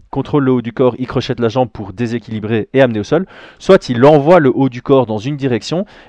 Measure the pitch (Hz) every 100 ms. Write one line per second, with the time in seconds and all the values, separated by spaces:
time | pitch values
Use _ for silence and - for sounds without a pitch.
0 | - 139 131 147 131 127 113 - 127 113
1 | 127 131 - 120 113 127 123 - 101 98
2 | 117 117 113 110 104 113 98 131 127 107
3 | 101 165 190 - - _ - 190 - 117
4 | 139 151 143 180 135 120 135 120 - 135
5 | 110 107 123 147 135 110 - 165 208 -